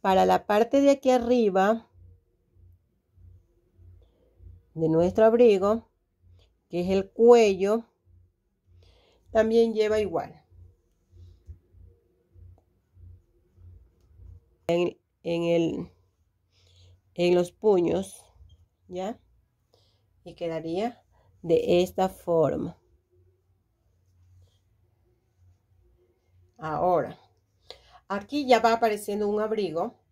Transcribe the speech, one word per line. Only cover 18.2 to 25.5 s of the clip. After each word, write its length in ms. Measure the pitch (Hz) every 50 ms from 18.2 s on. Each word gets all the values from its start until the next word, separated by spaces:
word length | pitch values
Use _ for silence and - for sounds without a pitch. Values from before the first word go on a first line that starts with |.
| _ _ _ _ - - - _ _ _ _ _ _ _
¿ya? 300 | 180 180 185 202 247 - _ _ _ _ _ _ _ _ _ _ _ _ _ _ _ _ _ _ _ _ _
Y 100 | 175 165
quedaría 680 | _ 175 170 165 160 156 165 165 180 214 240 240 _ _ _ _ _ _ _ _ _ -
de 400 | 165 165 - - - - 175 180
esta 260 | 180 - - 185 190
forma. 680 | - - - - 170 165 156 135 - 78 - - - _ _ _ _ _ _ _ _ _ _ _ _ _ _ _ _ _ _ _ _ _ _ _ _ _ _ _ _ _ _ _ _ _ - _ _ _ _ _ _ _ _ _ _ _ _ _ _ _ _ _ _ _ _ _